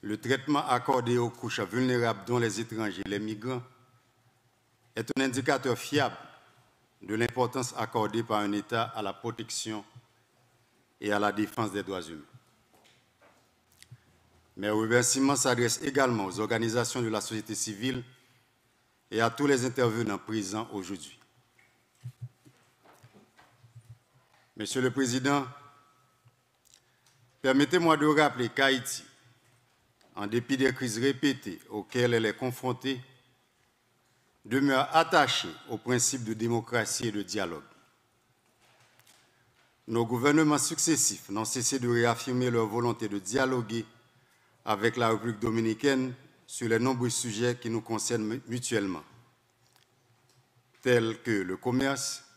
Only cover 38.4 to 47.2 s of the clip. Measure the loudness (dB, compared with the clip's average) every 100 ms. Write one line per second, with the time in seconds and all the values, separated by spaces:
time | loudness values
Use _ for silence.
38.4 | _ _ _ _ _ _ _ _ _ _
39.4 | _ _ _ _ -4 0 0 2 4 6
40.4 | 6 4 0 -2 0 2 2 -2 -8 -4
41.4 | -4 -2 -2 0 2 2 4 2 -2 -2
42.4 | 0 0 0 0 -2 -2 -4 -6 -2 0
43.4 | 2 0 -2 -6 -6 -14 _ _ _ _
44.4 | _ _ -2 2 2 2 2 2 -2 -2
45.4 | -2 0 0 2 2 2 0 -6 -18 _
46.4 | _ -8 0 2 2 2 0 -2